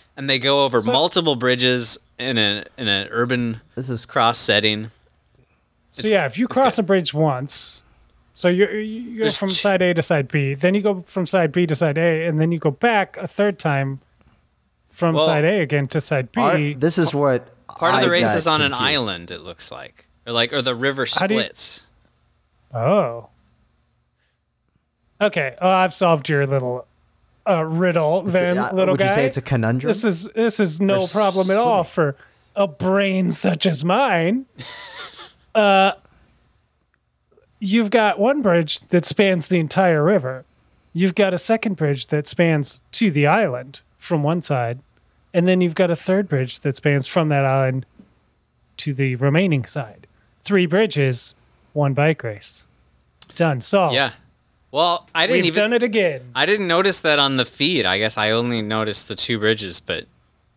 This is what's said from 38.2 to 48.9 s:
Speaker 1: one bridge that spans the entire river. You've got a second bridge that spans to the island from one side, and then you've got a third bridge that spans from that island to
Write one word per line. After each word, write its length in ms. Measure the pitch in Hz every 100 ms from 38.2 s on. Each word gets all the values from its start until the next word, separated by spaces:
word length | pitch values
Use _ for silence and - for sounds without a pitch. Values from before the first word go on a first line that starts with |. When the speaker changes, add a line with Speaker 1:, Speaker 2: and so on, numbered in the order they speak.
Speaker 1:
one 220 | 220 294
bridge 360 | 214 170 160 - -
that 140 | 180
spans 440 | - - 196 180 -
the 100 | 180
entire 440 | 156 - 185 156
river. 420 | 151 202 127 131 - _ _ _ _
You've 240 | 165 190 175
got 180 | 190
a 40 | 180
second 360 | - 226 220 185
bridge 300 | 151 139 -
that 200 | 151 147
spans 540 | - 170 151 139 - _
to 180 | - 220
the 160 | 147 143
island 540 | 175 190 123 131 - _ _
from 240 | - 165
one 200 | 147 170
side, 360 | - 135 117 127 - _ _ _ _
and 120 | 180 175
then 120 | 185
you've 140 | 180
got 160 | 160 180
a 60 | 170
third 320 | - 190 196
bridge 320 | 143 123 -
that 160 | 147 131
spans 320 | 151 143 127
from 220 | 180 156
that 140 | 143
island 400 | 135 135 131 131 - _ - _ _ _ _ _ _ -
to 180 | 151